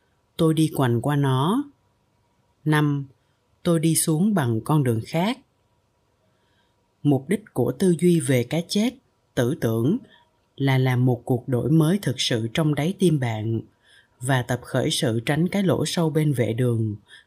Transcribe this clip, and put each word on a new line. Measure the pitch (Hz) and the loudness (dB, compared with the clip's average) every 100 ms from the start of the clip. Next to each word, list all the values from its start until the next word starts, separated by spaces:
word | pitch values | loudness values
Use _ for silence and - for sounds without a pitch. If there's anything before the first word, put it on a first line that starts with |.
| _ _ _ - | _ _ _ -2
Tôi | 160 | 0
đi | 156 156 151 | 2 0 0
quanh | 127 117 | 0 0
qua | 143 143 | 0 0
nó. | 139 131 156 247 285 _ _ _ _ _ _ _ _ _ 151 | 2 0 0 -2 -4 _ _ _ _ _ _ _ _ _ 0
Năm, | 151 147 143 139 _ _ _ _ _ | 2 2 -2 -6 _ _ _ _ _
tôi | 180 165 | -2 2
đi | 165 156 | 2 0
xuống | - 156 214 | 0 0 2
bằng | 190 120 113 | 2 0 -2
con | 113 156 | 0 0
đường | 127 113 - | 2 -2 -2
khác. | 160 196 269 _ _ _ _ _ _ _ _ _ _ _ _ _ _ _ _ | -2 -2 -4 _ _ _ _ _ _ _ _ _ _ _ _ _ _ _ _
Mục | 143 131 - | 0 0 -2
đích | 208 - | -6 -4
của | - 123 | -4 -2
tư | - 190 170 | 0 0 2
duy | 175 165 | 2 2
về | 131 127 | 2 0
cái | 120 160 170 | 0 -4 -2
chết, | 202 233 - _ _ _ - | -2 -2 -4 _ _ _ -2
tử | 120 170 | -2 -2
tưởng, | 120 113 127 240 - - _ _ _ - | -2 0 0 -2 -6 -20 _ _ _ -4
là | 139 131 | 0 2
làm | 131 123 127 | 2 2 2
một | 123 - | 0 -2
cuộc | 123 - | -4 -2
đổi | 123 120 | -2 2
mới | 160 156 202 | 4 4 0
thực | 143 117 | -2 -4
sự | - 117 113 | -2 -2 -2
trong | 165 151 143 | -2 0 0
đáy | 156 196 | -2 0
tim | 180 156 | 2 2
bạn | 123 110 110 113 - _ _ - _ _ | 0 -4 -4 -4 -6 _ _ -20 _ _
và | 123 127 | -2 -2
tập | 120 120 | 0 -6
khởi | - 131 135 | -4 -2 -2
sự | - 131 113 | -2 -2 -2
tránh | 120 147 175 | -2 -2 0
cái | 202 | 0
lỗ | 190 - 156 | 0 0 -2
sâu | 180 160 | -2 0
bên | 151 147 | 0 0
vệ | 127 110 | 0 -2
đường | 113 123 113 110 104 _ - | 0 0 0 -2 -6 _ -20